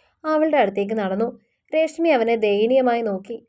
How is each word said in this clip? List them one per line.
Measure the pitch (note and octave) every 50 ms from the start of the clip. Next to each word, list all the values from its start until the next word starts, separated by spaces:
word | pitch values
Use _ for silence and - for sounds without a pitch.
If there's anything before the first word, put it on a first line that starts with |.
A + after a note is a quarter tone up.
| _ _ _ _ -
അവളുടെ | D#4 D#4 D4+ D#4 D#4+ D4+ C#4+
അടുത്തേക്ക് | A3 G3 G3+ G#3 G3+ G3+ A3+
നടന്നു. | A3 G3+ F#3 F#3+ G3+ A3+ B3 B3 - _ _ _ _ _ _ -
രശ്മി | D#4 D#4+ D#4 - - E4 E4
അവനെ | D4 A#3+ A3 A#3 A#3
ദയനീയമായി | A3+ G#3+ G#3 G3+ G3+ A3 A#3 C4 C4+ C4 B3 A#3 A#3 A#3
നോക്കി. | G#3+ G3 F#3+ G3 - A#3 - -